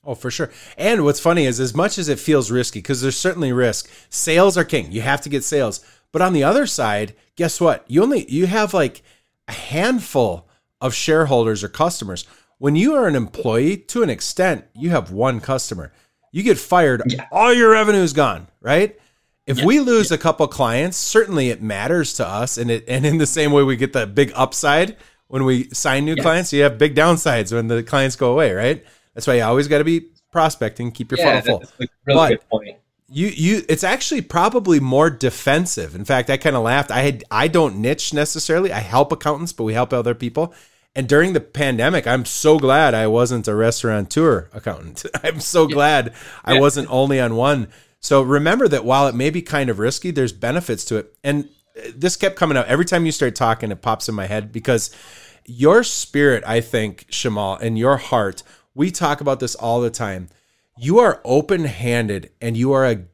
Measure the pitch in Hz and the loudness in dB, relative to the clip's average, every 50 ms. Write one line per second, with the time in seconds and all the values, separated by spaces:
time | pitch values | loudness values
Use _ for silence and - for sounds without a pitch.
0 | _ - 123 - - 127 - - 160 - - - - - - - 156 202 240 214 | _ -10 -12 -8 -8 -10 -6 -6 -6 -8 -8 -20 -20 -20 -12 -2 0 0 2 2
1 | 151 143 143 - - 165 170 175 147 131 120 117 131 123 110 143 180 208 - - | 2 2 0 2 2 2 2 2 2 0 0 -2 -4 -4 -2 -2 -2 -2 -2 -4
2 | 170 151 139 - - - 151 139 123 107 117 123 120 - - 110 90 - 139 123 | -4 -4 -4 -4 0 0 2 2 2 0 -2 -2 -2 -4 -8 -12 -6 -6 -6 -4
3 | 127 135 127 - - 185 185 175 156 131 123 123 127 117 104 - - - - - | -4 -4 -4 -2 -4 -4 -2 -2 -4 -2 0 2 0 0 0 -4 -10 -14 -18 -20
4 | _ _ - - - 165 160 170 190 202 180 180 160 - - 139 90 76 90 113 | _ _ -8 -6 -2 2 4 4 4 4 4 2 -2 0 -2 -4 -4 -4 -8 -6
5 | 113 135 139 143 - 151 139 135 123 - 156 143 135 110 98 - _ _ _ _ | -2 -2 -2 -2 -4 -6 -6 -4 -4 -2 0 0 0 -2 -4 -10 _ _ _ _
6 | _ _ - 160 185 190 185 151 135 147 202 277 285 - - - 127 110 104 104 | _ _ -2 0 0 2 2 2 2 2 2 2 0 -2 -4 -4 -2 -2 -2 -2
7 | 107 95 - _ _ _ _ - 170 165 - - 175 165 123 - - - 123 156 | -4 -6 -10 _ _ _ _ -4 -4 -4 -2 2 2 2 2 0 -4 0 2 2
8 | 208 262 285 214 - - 131 151 180 180 190 220 214 190 202 185 147 127 - - | 2 2 0 -2 -2 -2 -2 0 0 0 0 0 -2 0 0 0 -2 -2 -4 -10
9 | _ _ _ _ _ _ _ _ _ - 110 - - - 131 156 190 233 262 233 | _ _ _ _ _ _ _ _ _ -14 -14 -14 -12 -6 -4 -2 0 0 0 -2
10 | 175 - - 139 120 101 87 85 - _ _ _ _ _ _ _ - 127 117 - | -4 -2 0 0 0 0 -2 -6 -12 _ _ _ _ _ _ _ -6 -6 -4 -4
11 | - - 156 160 160 139 139 120 113 113 107 98 98 98 - - 156 175 170 - | 0 0 2 2 2 2 2 2 2 0 -2 -4 -6 -10 -4 -2 -2 -2 -2 -6
12 | 113 98 90 85 - _ - _ _ _ _ _ 131 143 147 160 208 285 311 277 | -10 -10 -10 -12 -14 _ -20 _ _ _ _ _ -2 0 2 4 2 2 2 2
13 | 240 185 147 131 113 - - - - 120 110 117 131 160 202 202 _ - - 240 | 2 2 0 0 -2 -4 -8 -6 -4 0 0 2 0 0 -2 -4 _ -8 -2 -2
14 | 226 160 113 - - - - - 180 185 156 101 - _ _ 113 143 175 175 139 | -2 -2 -2 -6 -8 -8 -2 -2 0 0 0 -4 -8 _ _ -8 -4 -2 -2 -2
15 | 92 90 92 101 120 131 127 110 - - 135 139 - - 110 87 78 69 _ _ | -2 -4 -4 -2 -2 -2 -2 -4 -4 -4 -6 -4 -4 -8 -10 -12 -12 -16 _ _
16 | _ _ _ _ _ _ - 160 202 247 185 - - - 180 180 170 143 127 113 | _ _ _ _ _ _ -8 -4 2 2 2 2 2 0 2 4 4 4 2 0
17 | - 123 131 131 - - - 185 220 247 240 247 233 220 220 220 214 208 208 196 | -2 -4 -4 -6 -10 -4 0 2 4 4 6 6 6 6 6 6 4 2 4 4
18 | 185 160 139 151 143 123 95 80 87 - _ _ - 113 143 170 202 208 208 _ | 2 2 2 0 0 0 0 -6 -12 -18 _ _ -2 0 2 2 2 0 -4 _
19 | _ _ _ _ _ _ _ _ _ - 131 123 135 180 262 294 277 247 240 226 | _ _ _ _ _ _ _ _ _ -6 -4 0 2 4 4 4 4 4 2 2
20 | 208 - 170 - - 165 156 - 156 143 - - 135 117 113 123 151 185 180 - | 2 2 -2 -2 0 -2 0 0 -2 -2 0 -2 -2 0 0 0 -2 -2 -4 -6
21 | - - - 214 220 196 190 151 131 123 113 - 110 110 104 98 107 135 170 175 | -6 0 2 2 2 2 -2 -2 0 0 -2 -4 -6 -6 -6 -4 -2 -2 0 0
22 | 147 - - - 120 85 95 104 120 - - 117 120 120 117 110 - - 127 131 | -2 -4 -4 -6 -6 -4 -4 -4 -4 -4 -4 -6 -2 -2 -2 -4 -4 -6 -4 -2
23 | 139 151 151 160 151 143 - 160 151 147 143 143 139 135 131 113 135 135 - 131 | 0 0 2 2 0 0 0 0 0 4 4 4 4 4 2 0 -2 -2 -2 -4
24 | 113 104 101 117 143 - - 127 131 131 - - - 147 143 160 180 202 220 _ | -4 -2 0 0 0 0 0 -2 -2 -2 -2 -4 0 0 2 2 0 -2 -4 _
25 | - _ _ _ _ _ - 135 135 131 131 123 131 - - - - 147 131 139 | -20 _ _ _ _ _ -4 -2 0 2 0 0 -2 -6 -8 -4 -2 -2 0 0
26 | 143 151 160 147 - 165 160 175 180 - - 143 143 143 120 110 147 151 139 147 | -2 -2 -4 -2 0 0 0 0 -2 -2 2 4 4 4 4 2 2 2 4 4
27 | 156 170 170 160 - 156 127 117 107 95 113 117 113 113 117 117 117 - - 139 | 4 4 4 2 2 0 0 0 -2 -2 -2 -2 -2 0 -2 -2 -2 -2 0 0
28 | 135 135 127 - 139 123 123 151 160 120 107 98 113 127 160 160 - _ _ _ | 0 0 -2 0 0 2 2 4 2 2 0 0 0 -2 -2 -2 -8 _ _ _
29 | _ _ _ 117 - - 127 120 113 110 120 135 147 143 147 147 151 160 170 165 | _ _ _ -8 -2 0 2 2 2 2 2 2 2 2 2 2 2 2 0 -2
30 | 165 - _ _ _ _ _ 170 160 156 - - 120 107 - - 123 120 113 - | -2 -8 _ _ _ _ _ 0 0 0 0 -2 -6 -6 -4 -6 -8 -8 -8 -10
31 | 120 - - - 170 147 120 104 107 - 120 95 - - _ _ - - _ _ | -8 -6 -2 2 2 2 2 2 0 0 -2 -2 -4 -14 _ _ -10 -10 _ _
32 | _ - - - 160 131 113 - _ _ - 107 107 104 - _ _ _ _ _ | _ 2 4 4 4 4 2 -2 _ _ -6 -6 -6 -8 -20 _ _ _ _ _
33 | _ _ 135 143 180 214 175 - 156 180 214 214 220 - 160 - - 185 233 262 | _ _ -6 -4 -4 -4 -2 0 2 2 2 0 0 0 -2 0 2 -2 -2 -2
34 | - - 330 254 - - - 170 180 208 - 247 202 185 170 147 135 131 127 139 | -2 -4 -4 -4 -6 -2 0 0 0 2 0 0 2 4 2 2 2 2 4 4
35 | 156 165 139 117 135 127 - - - 139 139 160 180 175 - - 85 78 76 90 | 4 4 2 0 -2 -2 -2 -2 0 0 2 2 0 -2 -6 -8 -8 -10 -10 -12
36 | 101 - 135 127 123 - 135 135 - 160 139 123 113 113 127 139 143 - 110 123 | -4 -2 0 0 0 -2 -4 0 0 0 0 2 0 2 2 2 0 0 -2 0
37 | 135 143 139 104 - _ - 107 135 165 160 175 160 135 92 98 107 123 151 - | 0 0 -2 -4 -10 _ -2 0 0 2 2 2 2 2 0 -2 -2 -2 -2 -2
38 | - - - 147 151 - - 160 - - 160 175 190 185 - 104 107 90 110 131 | -6 -4 -2 -2 -2 -2 -4 -8 -2 -2 0 0 0 -2 -4 -6 -6 0 2 2
39 | 143 139 160 - - 151 151 143 165 170 - - 113 110 107 117 127 123 135 123 | 2 2 0 -4 -2 -4 -4 -4 -6 -10 -8 -6 -4 -2 0 -2 -2 0 -2 -2
40 | 113 120 117 120 127 120 117 147 165 170 - - _ _ _ _ _ _ _ 135 | -2 -2 -4 -4 -6 -6 -4 -4 -4 -4 -6 -18 _ _ _ _ _ _ _ -6
41 | 131 120 143 147 170 190 185 151 - - _ 135 147 135 127 110 117 147 185 156 | 0 4 4 4 4 4 0 -2 -4 -4 _ -4 -2 -2 0 0 0 0 0 0
42 | - 117 123 131 117 - - - - 151 156 156 135 131 135 147 160 139 117 110 | 0 0 -2 -2 -2 -6 -8 0 4 4 6 6 6 6 6 6 6 4 4 2
43 | 110 110 110 117 123 120 127 117 107 - 104 107 113 117 117 - - 117 110 104 | 2 2 2 2 2 2 0 -4 -2 -2 0 2 2 2 0 0 -2 -2 -2 -2
44 | 98 - - 151 165 160 127 95 82 - - 107 - 117 92 - - 82 - - | -2 -2 0 2 4 4 2 2 -2 -8 -18 -10 -10 -10 -10 -10 -14 -16 -16 -14
45 | - - - - - 160 165 151 - - - 175 160 147 151 143 143 151 151 139 | -14 -10 -10 -4 -4 -4 -6 -4 -8 0 4 4 4 4 4 2 2 4 4 2
46 | 123 117 - - - - - - - - 131 135 139 143 139 143 127 - 127 127 | 0 -2 -8 -14 -20 -20 -20 -12 -2 2 4 4 4 4 2 0 -6 -2 0 0
47 | 135 139 139 131 123 117 113 113 123 139 147 135 110 - - - _ _ _ _ | 2 2 2 0 0 0 0 0 0 0 0 0 -4 -8 -12 -20 _ _ _ _
48 | - - 147 139 131 123 143 143 147 160 196 254 277 196 143 127 110 120 131 135 | -2 2 2 4 4 4 2 2 2 2 2 2 2 2 2 0 0 2 2 4
49 | 143 135 120 120 131 156 156 175 165 - 156 147 139 123 110 95 107 123 - - | 2 2 0 0 -2 -2 -2 -4 -8 -4 -4 -2 -2 -2 -2 -2 -2 -2 -2 -4
50 | - 180 165 139 131 117 - - - 120 135 175 175 - 113 95 - - 113 107 | -8 -4 -2 -2 -2 -2 -4 -6 -6 -4 -4 -4 -4 -4 -8 -8 -6 -6 -6 -6
51 | 98 - _ _ - 139 143 147 143 143 _ _ _ _ _ 113 110 117 117 127 | -6 -8 _ _ -4 -2 -2 -2 -4 -8 _ _ _ _ _ -18 -18 -18 -10 -4
52 | 147 180 175 - - 196 190 - 185 160 143 127 113 98 123 147 180 175 185 170 | -2 -2 -2 0 -2 -4 0 0 -2 0 0 0 2 2 0 0 2 0 0 0
53 | 170 160 147 - 143 123 107 - 131 113 110 - - 107 98 87 - 120 110 110 | 0 -2 -2 0 -2 -2 0 0 0 0 0 -2 -4 -8 -8 -6 -4 -4 -4 -4
54 | - - 110 104 95 95 104 110 104 107 113 117 - - 123 113 - - - - | -4 -8 -6 -6 -6 -6 -6 -8 -8 -8 -14 -8 -2 0 0 0 -2 -6 -12 -18
55 | - - - - - - _ _ _ - 123 120 131 151 185 233 240 - - - | -20 -20 -20 -20 -20 -20 _ _ _ -20 -6 2 4 6 6 6 4 2 -6 -8
56 | - - - 143 147 143 127 110 - 104 113 117 113 113 - 120 110 107 95 - | -10 -4 0 2 4 4 2 2 -2 -2 -2 -2 -2 0 -2 -2 -2 -4 -8 -12
57 | - _ - - - 123 107 104 104 95 95 - - 117 113 110 117 131 139 131 | -16 _ -10 -6 -4 -4 -4 -4 -4 -4 -4 -4 -4 -4 -2 0 2 2 2 2
58 | - - 131 117 104 98 92 - - _ - _ _ _ _ 131 143 139 - - | 0 -2 0 0 0 0 -4 -8 -18 _ -20 _ _ _ _ -2 -2 -2 -2 -2
59 | 175 147 147 143 151 139 135 131 127 120 - - 113 113 117 120 120 117 117 - | -2 -2 -2 -2 -2 -4 -2 -2 -4 -8 -8 -6 -4 -2 -2 0 -2 -4 -4 -6
60 | 120 101 95 92 90 85 _ _ _ _ _ _ _ _ _ - 117 139 180 233 | -8 -8 -8 -10 -12 -16 _ _ _ _ _ _ _ _ _ -10 -4 2 4 6
61 | 247 202 143 - _ 120 127 147 147 - 202 175 160 139 104 90 120 120 120 120 | 6 4 2 0 _ 0 2 2 2 0 -2 -2 -2 -4 -6 -4 -2 -2 0 0
62 | 117 104 101 95 85 - _ _ 117 117 113 113 123 135 139 135 135 127 117 101 | 0 -2 -4 -6 -8 -14 _ _ -8 -6 -2 0 0 2 2 2 2 2 0 -2
63 | 90 85 | -6 -18